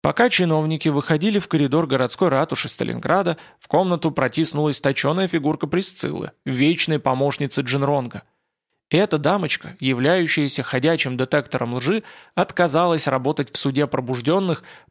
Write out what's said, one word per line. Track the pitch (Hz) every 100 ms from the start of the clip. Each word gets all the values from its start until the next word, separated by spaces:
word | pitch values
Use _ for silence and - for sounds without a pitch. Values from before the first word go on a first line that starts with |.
Пока | 151 151 240
чиновники | - 180 156 156 156 160
выходили | 143 143 160 190 202
в | 170
коридор | 160 143 147 160
городской | 131 123 - 180
ратуши | 135 160 - 127
Сталинграда, | - 120 117 - 175 175 160 - _
в | -
комнату | 151 185 170 160
протиснулась | 143 131 135 156 143 151 135
точёная | 139 139 139 170 190
фигурка | 175 143 151 147
Присциллы, | 170 196 - - 147 - _
вечной | - 127 143 165 - 151
помощницы | 135 131 143 - 139 -
Джинронга. | 127 135 139 143 123 - - _ _ _ _ _ _
Эта | 156 208 156
дамочка, | 147 196 170 - - -
являющаяся | 131 123 135 185 165 - 143 -
ходячим | 131 131 143 165 135 127
детектором | 127 151 131 127 120 123
лжи, | 123 214 - - -
отказалась | - - - 175 143 175 165 143
работать | 131 127 151 135
в | -
суде | 139 135 143
пробуждённых, | 139 127 127 120 180 190 156 - - _